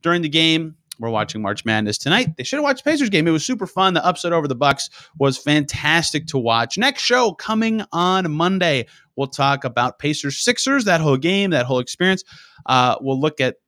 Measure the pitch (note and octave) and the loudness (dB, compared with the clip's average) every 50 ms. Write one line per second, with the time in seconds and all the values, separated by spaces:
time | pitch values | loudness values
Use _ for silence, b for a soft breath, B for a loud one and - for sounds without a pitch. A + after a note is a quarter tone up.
0 | - E3 F3 F3 E3 D3+ C#3+ D#3+ D#3+ D#3+ D#3+ D#3+ E3 D#3 - _ _ _ - _ | 2 2 0 0 0 0 2 2 4 4 2 2 -2 -4 -12 _ _ _ -12 _
1 | A2+ A#2 A2+ G#2+ G#2+ - - G#2+ G#2+ G2+ G#2 - - A#2 A2 A2 G#2+ G#2 G#2 - | -6 -2 -2 -2 -2 -2 -4 -6 -4 -4 -4 -4 -2 0 0 0 0 0 -2 -2
2 | - C#3 F3 A#3 B3+ - D#3+ - B2 - - D4 D4 C#4+ C4+ C4+ - C#4+ E4 C#4+ | 0 0 2 2 2 -2 -4 -6 -8 -6 -4 -2 0 0 -2 0 0 -2 0 0
3 | C#4 G#3+ G3 D#3+ D#3+ E3+ E3 D#3 - - B3+ G#3+ F#3+ F3+ - F#3 F#3+ F#3+ F3+ D#3+ | 0 2 2 2 2 4 2 0 0 -4 -4 -4 -6 -6 -2 0 0 2 2 2
4 | - F3+ F3 - - F3 E3+ E3 D3 C#3+ C3 A#2 C#3+ C#3+ C3+ - - - B B | 0 0 0 0 -2 0 0 0 0 -2 -2 2 2 2 2 0 -4 -12 B B
5 | B B B D#3 C#3+ C3+ C3 - - D3 D3 D3+ C#3+ D3 - - - D3+ D#3+ E3+ | B B B 0 2 2 2 0 0 2 2 2 2 0 -6 -2 0 2 2 2
6 | D#3+ - - D#3+ E3 D#3+ - C3+ A2+ A2+ A2+ A#2 A#2 A#2 - F#3 A#3 C#4 C#4 - | 2 0 -4 -4 -6 -4 -4 -2 0 2 2 2 0 -2 -2 -2 -2 -2 -2 -2
7 | - - A#3+ B3+ B3 G#3+ E3 - - - A3 A3 A3+ A3+ A3 A3 - _ - E3 | -2 0 2 2 2 0 -2 -4 -6 -4 -2 0 0 0 -2 -4 -4 _ -2 0
8 | F3 F#3 F#3 F#3+ F#3 E3 D3+ D3+ E3+ F3+ F#3+ F#3 F3+ E3+ C#3+ B2+ A2 b b b | 0 2 2 0 0 -2 -2 0 0 0 2 2 2 2 0 0 -2 b b b
9 | b b _ - C#3 C3+ - - C#3 C#3 C#3 C#3 C#3 B2+ A2 A#2+ A#2+ B2 - _ | b b _ -6 -6 -6 -2 0 0 0 0 0 -4 -4 -2 0 -2 -2 -4 _
10 | - D3 D3+ - - C#3 C3+ - - A#3+ B3 - - C4 C#4 C#4 A3+ G3+ F3 D#3+ | -4 -4 -4 -2 -4 -6 -6 -2 -2 -2 -2 0 0 0 0 0 2 2 2 2
11 | D#3+ D3+ C3+ C3 C3+ E3+ F#3+ G3 G3+ F#3+ E3 C3+ B2 B2 C3+ B2+ B2 - - _ | 4 2 2 2 2 0 0 2 0 2 0 0 0 0 -2 -2 -2 -6 -4 _
12 | F3 F#3+ F#3+ F#3 B B B B B B B B B - B2+ B2+ B2+ B2+ A2+ - | 2 2 2 0 B B B B B B B B B 0 2 4 4 2 0 -2
13 | C3 C3+ C3+ C3 C#3+ D#3+ D3+ - C3 B2 A#2+ _ _ | -2 -4 -2 0 0 -2 0 0 -2 -2 -2 _ _